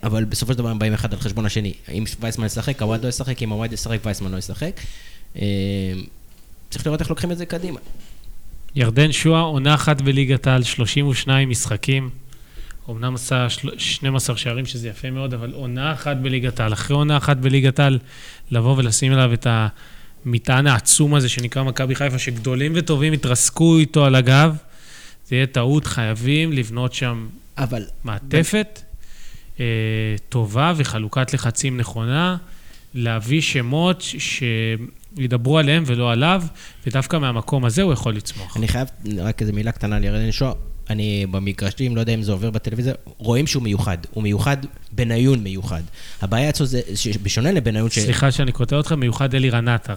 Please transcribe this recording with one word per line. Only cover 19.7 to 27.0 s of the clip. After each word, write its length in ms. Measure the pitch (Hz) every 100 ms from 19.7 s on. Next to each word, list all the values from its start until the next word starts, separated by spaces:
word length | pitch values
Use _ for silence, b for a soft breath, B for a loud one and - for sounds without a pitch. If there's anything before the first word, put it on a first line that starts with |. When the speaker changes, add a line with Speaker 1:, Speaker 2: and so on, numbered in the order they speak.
| B B B B - 127
Speaker 2:
המטען 400 | 120 - 127 143
העצום 480 | 117 - - 147
הזה 140 | 147 123
שנקרא 340 | 143 120 135
מכבי 320 | 135 127 131
חיפה, 240 | 131 143 131
שגדולים 540 | - 117 127 127 151
וטובים 380 | 165 165 143 156
התרסקו 640 | 151 123 123 - - 165 160
איתו 260 | 151 156
על 100 | 139
הגב, 420 | 131 123 135 160 151 - B B B B B -
זה 60 | 127
יהיה 100 | 131
טעות, 400 | 127 120 151 -
חייבים 680 | - 110 110 123 151 160
לבנות 400 | 139 110 120 127
שם 320 | -